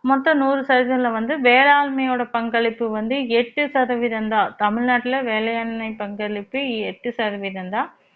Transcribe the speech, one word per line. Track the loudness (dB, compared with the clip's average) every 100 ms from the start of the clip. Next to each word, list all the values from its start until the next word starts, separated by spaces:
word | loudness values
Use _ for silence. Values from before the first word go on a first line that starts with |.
மொத்தம் | 2 2 4 2
நூறு | 2 0
சதவீதம்ல | 2 2 4 2 0
வந்து | 0 -2 2
வேளாண்மையோட | 4 6 6 4 2 0 0 0 -2
பங்களிப்பு | -4 -2 0 0 -2 -4
வந்து | -2 -2 -2 0
எட்டு | 0 0 -2 -2
சதவீதம் | 0 0 0 -2 -2 -2
தான். | 0 0 0
தமிழ்நாட்டுல | -2 0 2 0 0 -2
வேளாண்மை | -2 -2 -2 -2 -4 -6 -8
பங்களிப்பு | -8 -8 -6 -6 -6 -6 -6 -4 -4
எட்டு | -6 -6 -8
சதவீதம் | -4 -4 -4 -8 -8 -6
தான். | -6 -6 _ _